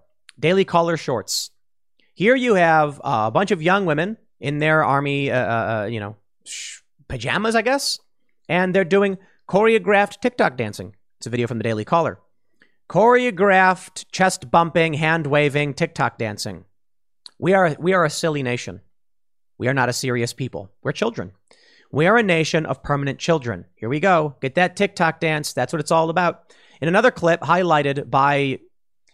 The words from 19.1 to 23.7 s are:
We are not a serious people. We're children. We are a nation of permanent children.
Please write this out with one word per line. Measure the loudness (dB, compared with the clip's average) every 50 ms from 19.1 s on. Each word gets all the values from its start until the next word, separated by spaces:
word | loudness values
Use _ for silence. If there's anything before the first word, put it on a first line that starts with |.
| _ _ _ _ _ _ _ _ _
We | -4 -2 -2
are | 0
not | 0 0
a | -2 -2
serious | -4 -4 -4 -2 -2 -2 -4 -6
people. | -8 -10 -10 -8 -12 -14 -14 _ _ _
We're | -8
children. | -4 -4 -4 -4 -4 -8 -12 -12 -14 _ _ _ _ _ _ _ _ _ _ _
We | -2 0 2
are | 4 4
a | 4 2
nation | 2 2 0 0 0 0 -2 -2
of | -2 -6 -8 -4
permanent | -4 -4 -2 -2 -4 -6 -6
children. | -2 0 0 0 0 -4 -8 -8 -12 -18